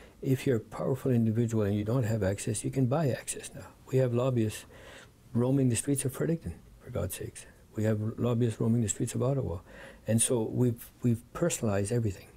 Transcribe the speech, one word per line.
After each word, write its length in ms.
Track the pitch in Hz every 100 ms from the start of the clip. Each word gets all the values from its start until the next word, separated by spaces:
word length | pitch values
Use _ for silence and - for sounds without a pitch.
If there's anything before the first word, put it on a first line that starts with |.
| - -
If 240 | 139 131 139
you're 120 | 117
a 20 |
powerful 500 | - - 175 131 139
individual 540 | 120 113 110 117 110
and 120 | 101 104
you 80 |
don't 200 | 104 131
have 180 | 107 113
access, 420 | 113 101 - 113
you 60 | 135
can 160 | 131 123
buy 220 | 143 143
access 420 | 107 - - -
now. 120 | - - - -
We 120 | 131
have 160 | 127
lobbyists 520 | 117 131 123 107 - - - - - - - -
roaming 360 | 117 123 139 131
the 60 |
streets 300 | 110 - 139
of 80 | 131
Fredericton, 420 | - 151 165 87 - - -
for 100 | -
God's 260 | 104 92 -
sakes. 300 | - - - - -
We 80 | -
have 160 | 107 107 107 -
lobbyists 420 | 117 117 120 107
roaming 220 | 117 120
the 60 | 107
streets 280 | - 123 113
of 60 |
Ottawa. 360 | 123 139 95 90 - - - - -
And 160 | 113
so 200 | - 123
we've, 480 | 110 - 123 117 - -
we've 200 | 127 113 -
personalized 580 | - 170 - 113 98 101
everything. 380 | 120 113 - -